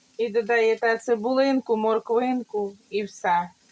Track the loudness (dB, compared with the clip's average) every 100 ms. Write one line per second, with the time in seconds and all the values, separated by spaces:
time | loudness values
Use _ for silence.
0 | _ -6 -2 -2 0 2 2 2 0 0
1 | 0 -2 0 2 2 2 0 0 0 0
2 | 0 0 0 -2 -4 -4 -6 -8 _ -6
3 | -6 -6 -2 -2 -2 -10 _